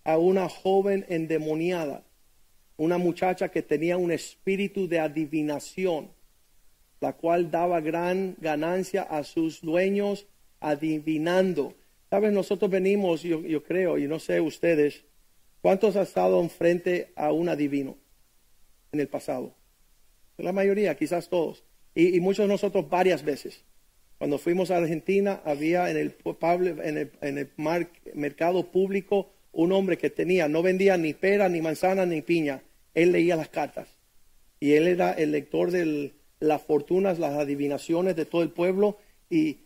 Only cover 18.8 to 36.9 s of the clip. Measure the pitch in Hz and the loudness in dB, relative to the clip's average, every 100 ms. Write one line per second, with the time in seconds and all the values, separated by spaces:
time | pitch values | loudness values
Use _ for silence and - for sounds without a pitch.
18.8 | _ 151 135 139 - 127 123 - _ _ | _ -6 -4 -6 -6 -8 -8 -16 _ _
19.8 | _ _ _ _ _ - 170 190 196 196 | _ _ _ _ _ -10 -4 0 2 2
20.8 | 202 147 151 175 - 180 156 - _ _ | 0 0 -2 -4 -2 -2 -2 -6 _ _
21.8 | - - 180 180 180 202 202 202 202 196 | -6 2 4 4 2 2 2 2 0 -2
22.8 | 151 180 185 160 151 135 - - _ _ | 0 2 4 2 -2 -6 -6 -18 _ _
23.8 | _ _ _ - 143 143 - 180 175 180 | _ _ _ -8 -4 -2 0 0 0 0
24.8 | 165 160 - 196 202 190 - 143 156 175 | 0 -2 0 2 2 0 -4 -2 0 0
25.8 | 175 156 151 - 170 165 165 175 180 156 | 0 -2 -4 -6 -10 -2 0 2 0 -2
26.8 | 165 151 147 - 147 139 139 - 156 175 | -4 -4 -6 -8 -6 -6 -8 -6 -2 -2
27.8 | 170 - - - 147 - 165 180 175 180 | -4 -10 -16 -8 -6 -2 0 0 0 0
28.8 | 190 196 - 202 185 _ _ - 170 190 | 0 -2 -2 -2 -2 _ _ 0 2 2
29.8 | 190 165 147 - 160 185 151 156 185 185 | 2 0 -2 -2 0 2 2 2 2 4
30.8 | 196 185 160 143 190 202 196 170 160 151 | 4 4 0 -2 0 2 2 0 -2 0
31.8 | 185 196 180 160 143 170 151 135 - _ | 0 2 0 -2 0 0 0 -4 -10 _
32.8 | _ - 175 175 170 165 151 - 143 - | _ 2 4 4 2 0 -2 -6 -6 -8
33.8 | 113 _ _ _ _ _ _ - 143 147 | -14 _ _ _ _ _ _ -2 4 6
34.8 | 170 180 180 175 151 151 135 160 175 180 | 6 2 0 0 0 -2 -2 -2 0 0
35.8 | 165 147 143 - _ - 151 147 - 151 | 0 -2 -6 -12 _ -4 0 0 2 0
36.8 | 147 | 2